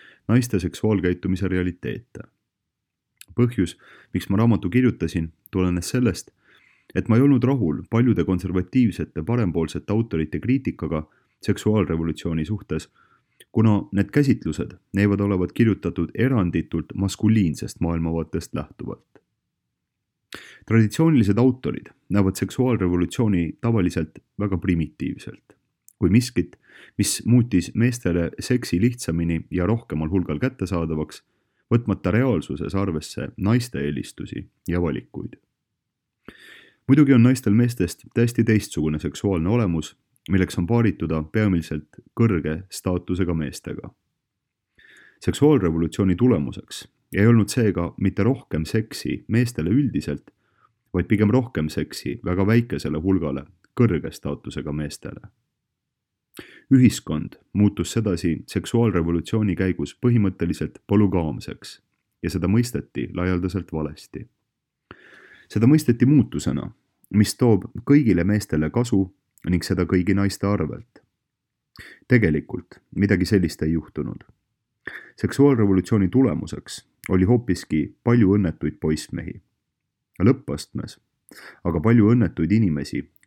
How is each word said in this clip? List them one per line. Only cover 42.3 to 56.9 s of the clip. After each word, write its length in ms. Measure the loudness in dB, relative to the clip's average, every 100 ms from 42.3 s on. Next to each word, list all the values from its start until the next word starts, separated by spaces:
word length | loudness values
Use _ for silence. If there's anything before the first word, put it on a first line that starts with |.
| 2 -2 -6 -10
staatusega 600 | -8 -4 -4 -2 -2 -2 -2
meestega. 540 | -4 -8 -12 -12 -14 -20 _ _ _ _ _ _ _ _ -20 -20 -20 _
Seksuaalrevolutsiooni 920 | -4 2 4 4 2 0 -2 0 0 2
tulemuseks 720 | 2 2 -2 -8 -14 -18 -18 _ _
ei 140 | 2 6
olnud 240 | 6 4
seega 380 | 2 0 0 -4 -2
mitte 240 | -2 0 0
rohkem 400 | -2 -4 -6 -2
seksi 480 | -4 -4 -8 -6 -6 -2
meestele 420 | 0 0 -2 0
üldiselt, 640 | 2 0 -2 -4 -8 -10 _ _ _ _ _ _
vaid 120 | -4 0
pigem 240 | 2 4
rohkem 400 | 2 0 -4 -4
seksi 460 | -4 -6 -8 -10 -8 -4
väga 220 | 0 2
väikesele 560 | 2 2 -4 -6 -4 0
hulgale 400 | 0 -2 -6 -10 _ _ 0
kõrge 320 | 2 2 -4
staatusega 640 | -10 -8 -8 -10 -10 -8
meestele. 560 | -8 -8 -10 -16 -16 -20 _ _ _ _ _ _ _ _ _ _ -20 -20 -20 2
Ühiskond 640 | 6 6